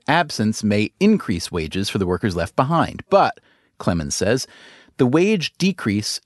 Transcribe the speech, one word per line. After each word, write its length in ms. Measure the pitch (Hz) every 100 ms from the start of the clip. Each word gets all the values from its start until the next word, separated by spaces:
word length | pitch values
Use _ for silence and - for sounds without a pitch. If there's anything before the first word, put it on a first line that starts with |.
| -
absence 560 | 160 151 - 110 107
may 260 | 107 104 107 -
increase 540 | 202 208 - 85 -
wages 360 | 87 78 92 98
for 100 | 110
the 80 | 90
workers 280 | 90 110
left 220 | 85 85 -
behind. 480 | 135 165 151 - -
But, 300 | 196 135 - _ _ _ -
Clemens 380 | - 85 73 -
says, 320 | 98 127 - - - - _ -
the 100 | 127
wage 460 | 151 196 214 147 -
decrease 640 | 185 185 117 101 107 -